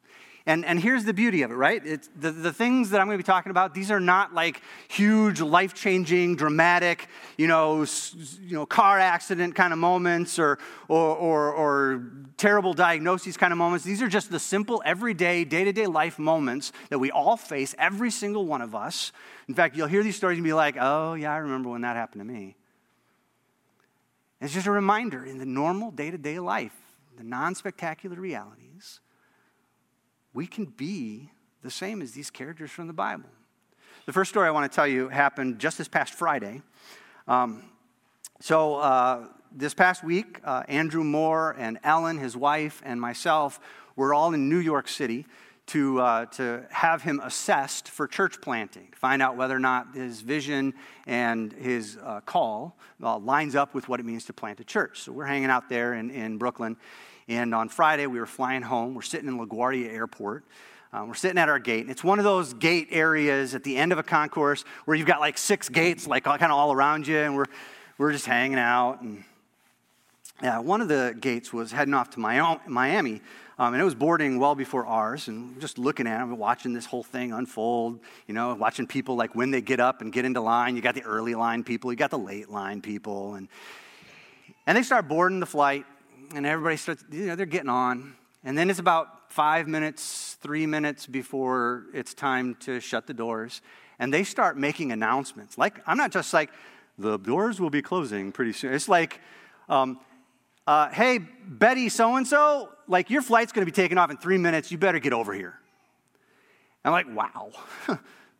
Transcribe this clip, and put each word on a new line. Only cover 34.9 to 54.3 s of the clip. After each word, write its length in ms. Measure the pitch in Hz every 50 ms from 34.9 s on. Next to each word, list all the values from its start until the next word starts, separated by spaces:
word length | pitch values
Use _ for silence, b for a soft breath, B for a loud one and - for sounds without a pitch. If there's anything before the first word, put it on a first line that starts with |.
| 135 127 127 131
happened 520 | 135 139 143 139 - - 135 127 120 110
just 180 | 113 156 160 -
this 80 | 165
past 260 | - - 160 139 - -
Friday. 480 | - 175 165 147 135 107 101 110 139 - _ B B B B B B B B B B B B
Um, 340 | 123 127 123 120 110 110 - - _ _ _ _ _ _ _ _ _ _ - - _ _
so, 340 | - - 160 160 156 151 147
uh, 540 | 143 147 139 131 127 123 127 127 120 117 - - _ _ _ -
this 220 | 139 139 147 -
past 280 | - 190 180 185 - 170
week, 380 | 160 170 185 220 - - - -
uh, 220 | 147 131 127 127
Andrew 380 | - 139 143 160 160 151 165 160
Moore 500 | 151 147 156 160 160 160 160 160 156 139
and 220 | 123 123 113 113 113 -
Ellen, 340 | 147 156 165 165 165 165 156
his 180 | 135 127 113
wife, 460 | 123 131 143 147 156 151 151 151 - -
and 160 | - 123 120
myself 600 | 120 120 120 - - 175 160 156 147 143 131 - B B B B B B B
were 180 | B 135 135 147
all 220 | 147 156 170 165
in 140 | 151 135 135
New 100 | 156 180
York 300 | 175 160 156 139 127 -
City 360 | - - 151 120 113 123 151 - B B B B B B B
to, 340 | - - 156 143 139 135 127
uh, 260 | 127 123 117 113 117
to 400 | 117 - - 131 120 120 120 123 -
have 340 | - - - 170 165 160 -
him 180 | 170 147 143 131
assessed 680 | 127 - - - - 196 151 135 135 - - - -
for 200 | - - 151 135
church 320 | - - 196 180 - -
planting, 480 | - - 127 117 107 98 - 92 87 - -
find 260 | - - 127 131 135 135
out 140 | 131 131
whether 180 | 123 131 131 135
or 60 | 131
not 340 | 131 131 127 127 123 123 131
his 260 | 135 131 123 117 107
vision 540 | 107 117 143 156 135 139 147 139 135 135 131 B B B B B B
and 460 | B 123 120 123 120 117 113 113 107 104
his, 440 | - 123 127 123 120 110 104 107 - -
uh, 180 | 131 110 104 -
call, 540 | - - - - 226 220 - 131 170 - B B B B B
uh, 160 | - 117 113 110
lines 360 | 101 117 135 147 156 147 127
up 180 | 143 143 139 -
with 160 | 139 123 -
what 120 | 127 123
it 40 | 123
means 200 | 117 113 117 -
to 80 | -